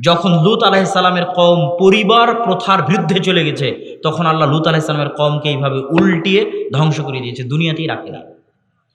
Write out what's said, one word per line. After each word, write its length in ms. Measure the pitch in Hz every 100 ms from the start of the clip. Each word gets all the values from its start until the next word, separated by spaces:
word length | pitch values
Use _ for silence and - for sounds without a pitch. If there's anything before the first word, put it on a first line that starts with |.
যখন 400 | 131 170 196 170
লূত 200 | 165 220
আলাইহিস 260 | - 190 185
সালামের 360 | 185 180 180 175
কওম 520 | 180 175 170 151 -
পরিবার 560 | 190 214 196 233 233 226
প্রথার 460 | 220 180 - 190
বিরুদ্ধে 380 | 139 208 160 185
চলে 260 | 185 175 147
গেছে, 540 | 135 135 - - -
তখন 220 | 160 156 170
আল্লাহ 240 | 160 147
লূত 180 | 156 160
আলাইহিস 180 | 160 156
সালামের 240 | 151 143
কওমকে 400 | - 147 147 151
এইভাবে 300 | 139 139 131
উল্টিয়ে 920 | 131 165 190 170 175 190 226 - -
ধ্বংস 280 | 131 156 151
করে 180 | 139 131
দিয়েছে, 240 | 123 120
দুনিয়াতেই 440 | 123 147 165 156 160
রাখে 220 | 110 -
না। 100 | - - - _ _ _ _ _